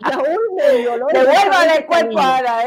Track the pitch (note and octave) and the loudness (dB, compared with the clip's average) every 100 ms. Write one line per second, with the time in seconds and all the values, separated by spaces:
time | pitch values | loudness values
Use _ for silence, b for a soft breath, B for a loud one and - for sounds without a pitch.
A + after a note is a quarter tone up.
0 | G#3+ C4+ C#4 F#4 A4+ F#4 C#4+ B3+ A#3+ A#3 | -8 -4 -2 -2 -4 -2 0 2 0 -4
1 | C4+ D#4+ C4 D#4+ G4+ F#4+ E4 D#4 - E4+ | -2 0 4 4 2 2 2 0 0 -2
2 | C4+ G#3+ C4 C4 B3 A3+ | 0 0 0 0 -2 -2